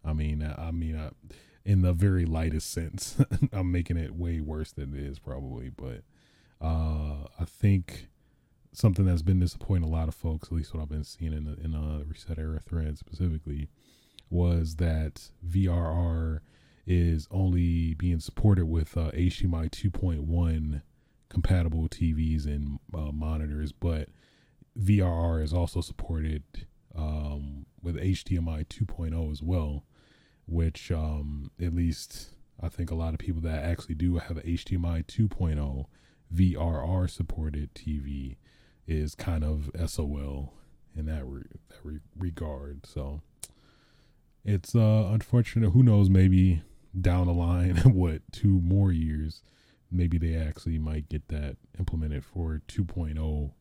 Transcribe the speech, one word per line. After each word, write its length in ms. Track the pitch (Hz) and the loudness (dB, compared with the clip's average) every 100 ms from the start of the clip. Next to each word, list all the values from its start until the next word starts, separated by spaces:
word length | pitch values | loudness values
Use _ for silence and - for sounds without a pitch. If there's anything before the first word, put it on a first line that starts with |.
I 80 | 80 | -2
mean, 300 | 76 76 76 | -2 0 -2
I, 260 | 76 76 82 | -4 -6 -6
I 20 | |
mean, 260 | 85 80 78 | -4 -4 -4
I, 140 | 76 - - - _ _ | -8 -12 -20 -20 _ _
in 180 | 98 98 | 2 4
the 100 | 92 | 6
very 320 | 85 98 92 | 4 4 4
lightest 460 | 82 80 82 78 - | 2 2 0 -2 -4
sense, 460 | - 82 - - - 139 - | -6 -6 -8 -6 2 2 2
<laughs> 160 | 135 | 0
I'm 200 | 98 90 | 0 0
making 240 | 90 85 85 | 0 0 -2
it 180 | 80 | -2
way 260 | 85 87 82 | -4 -4 -2
worse 300 | 76 78 78 | -4 -6 -6
than 240 | - 69 | -8 -8
it 80 | 71 | -8
is 160 | 69 67 | -10 -10
probably, 520 | - 67 65 60 64 | -10 -10 -10 -10 -12
but, 320 | - 65 - - _ _ _ _ _ | -12 -12 -12 -16 _ _ _ _ _
uh, 640 | 78 80 80 78 76 73 73 - | -2 0 0 -2 -4 -8 -12 -8
I 40 | |
think 640 | 82 - 104 98 87 - - _ _ _ _ _ _ | -10 2 4 4 2 -14 -16 _ _ _ _ _ _
something 320 | - 110 92 | 2 2 4
that's 180 | 95 87 | 4 4
been 180 | 82 92 | 2 2
disappointing 480 | 87 - - 92 80 | 2 -2 -2 0 0
a 40 | |
lot 140 | 82 78 | 0 -2
of 80 | |
folks, 340 | - 82 80 - | -4 -4 -4 -4
at 40 | |
least 200 | 82 76 | -6 -4
what 100 | 80 | -8
I've 60 | 76 | -6
been 140 | 76 | -6
seeing 300 | 76 - 80 | -8 -8 -6
in 120 | 76 | -4
the, 100 | 76 73 | -6 -6
in, 120 | 82 | -6
uh, 300 | 78 76 76 73 | -4 -4 -6 -8
Reset 320 | 78 - 78 | -12 -10 -6
Era 220 | 78 78 | -6 -6
thread 380 | - 82 78 76 | -6 -4 -4 -6
specifically, 720 | - - 87 78 76 73 73 _ _ _ _ - _ | -12 -2 -2 -2 -4 -6 -8 _ _ _ _ -20 _
was 460 | 87 87 85 80 80 | 2 4 2 0 0
that 540 | 87 80 78 - - - | 0 0 -2 -6 -20 -12
V 240 | 85 92 92 | -2 2 2
R 200 | 85 82 | 2 0
R 560 | 82 85 82 80 78 - _ _ _ - | 0 0 0 -2 -4 -8 _ _ _ 0
is 400 | 90 85 80 - | 4 4 2 -2
only 640 | 95 92 87 85 85 82 | 0 2 4 4 2 0
being 260 | 80 90 80 | 0 0 0
supported 460 | - - 107 92 82 | -2 2 4 6 4
with, 300 | 82 76 - | 0 0 -2
uh, 140 | 80 | -2
H 280 | - 90 - | 2 0 2
D 60 | 92 | 0
M 80 | |
I 120 | 80 82 | 0 -4
two 220 | - 101 | -2 -2
point 320 | - 92 80 | 0 -2 -2
one 600 | 76 85 85 80 76 73 - _ _ _ _ | 0 2 2 0 -2 -4 -8 _ _ _ _
compatible 600 | - - 92 82 80 80 | -2 2 2 2 0 -2
T 240 | - 85 | 0 0
Vs 340 | 78 80 78 73 | 2 0 0 -2
and, 320 | 73 71 71 - | -4 -4 -8 -10
uh, 160 | 82 73 | -8 -6
monitors, 600 | 76 78 78 76 76 76 | -4 -2 -2 -4 -4 -6
but 360 | - 85 80 76 - _ _ _ _ - | -4 -2 -2 -6 -14 _ _ _ _ -16
V 260 | - 98 104 | -2 4 4
R 120 | 90 | 4
R 280 | 82 85 82 | 2 2 0
is 120 | 76 | 0
also 280 | 87 85 87 | 0 0 -2
supported, 640 | 78 - - 80 78 76 - - - _ _ | -6 -8 -4 -2 -2 -4 -6 -12 -12 _ _
um, 720 | 82 78 76 73 73 71 71 71 _ | -6 -4 -4 -4 -6 -8 -12 -16 _
with 140 | 87 85 | -6 -2
H 260 | 95 92 | 0 -2
D 120 | - 90 | -2 -2
M 120 | 82 | -2
I 180 | 78 78 | -4 -6
two 160 | - | -4
point 300 | - - 82 | -6 -4 -4
oh 160 | 82 78 | -2 -4
as 120 | 73 | -4
well, 420 | 78 90 76 73 - _ _ _ _ _ - | -2 -2 -2 -6 -10 _ _ _ _ _ -4
which, 440 | 82 82 - - | 0 0 -2 -4
um, 600 | 80 78 76 73 73 69 - | -2 -2 -2 -4 -8 -10 -4
at 120 | 87 | -2
least 560 | 85 85 78 - - - - - - | 0 0 -2 -8 -16 -16 -20 -20 -8
I 80 | 85 | -8
think 220 | - 82 | -4 -4
a 60 | 82 | -2
lot 180 | 80 | -2
of 40 | 80 | -4
people 240 | - 82 | -4 -4
that 220 | 82 78 | -2 -2
actually 300 | 80 85 - | -2 -4 -4
do 240 | 76 90 85 | 0 0 0
have 180 | - 82 | -4 -8
a 120 | 82 | -4
H 160 | 85 | -4
D 100 | - | -2
M 100 | 92 | -2
I 200 | 85 82 80 | 0 -2 -4
two 220 | - 107 | 0 0
point 300 | - 87 76 | 2 -2 0
oh 300 | 73 67 69 _ _ _ _ | -4 -6 -10 _ _ _ _
V 260 | 85 92 85 | 2 4 4
R 280 | 85 80 | -2 -2
R 240 | 82 92 90 | 0 0 0
supported 640 | - 82 - 78 73 73 | -2 -4 -2 -4 -4 -8
T 240 | - - 76 | -8 -6 -6
V 380 | 69 69 65 64 _ _ _ _ - | -6 -8 -8 -12 _ _ _ _ -4
is 280 | 78 76 | -2 -2
kind 300 | - - 80 | -4 -4 -2
of 260 | 76 76 73 | 0 -2 -4
S 240 | 82 80 - | -4 -4 -2
O 200 | 76 71 | -4 -4
L 360 | 69 69 67 - - - - 80 | -6 -8 -10 -14 -20 -20 -14 -8
in 100 | 78 | -6
that 180 | 73 | -6
re-, 180 | 65 67 - - _ | -8 -12 -14 -20 _
that 100 | - | -18
re-, 160 | 73 76 - 80 | -14 -14 -14 -8
regard. 720 | 90 80 80 69 71 69 - | -8 -6 -8 -8 -10 -14 -12
So 360 | - 67 73 - _ - _ _ _ _ _ _ _ _ _ | -10 -8 -10 -12 _ -20 _ _ _ _ _ _ _ _ _
it's, 320 | 104 98 - 120 | 0 0 2 4
uh, 320 | 110 110 95 | 6 6 4
unfortunate. 600 | 110 - 120 113 117 107 | 0 2 2 2 2 6
Who 120 | 110 | 8
knows? 260 | 123 104 95 | 8 8 8
Maybe 540 | 95 92 92 92 82 - - _ 95 | 8 8 8 6 4 -2 -20 _ 0
down 280 | 90 90 87 | 2 4 2
the 60 | |
line, 440 | 87 85 90 92 85 | 2 2 2 4 6
<laughs> 80 | 127 | 6
what, 300 | 95 87 78 - | 6 2 -2 -8
two 300 | - 104 95 | 0 4 4
more 320 | 87 98 98 | 4 4 4
years, 500 | 82 80 76 78 - _ _ _ _ _ | 2 0 -2 -6 -8 _ _ _ _ _
maybe 280 | 90 87 85 | 0 0 2
they 180 | 82 82 | 0 -2
actually 420 | 78 - - 80 | -4 -6 -4 -4
might 300 | 78 78 76 | -2 -4 -6
get 180 | 76 - | -8 -6
that 280 | 76 71 65 _ - | -6 -6 -10 _ -8
implemented 460 | 90 82 78 73 | -4 -4 -4 -6
for 380 | - - 80 78 - | -8 -6 -4 -6 -6
two 160 | - | -6
point 340 | 87 - 80 78 | -4 -4 -6 -4
oh 360 | 78 76 71 - | -2 -2 -4 -10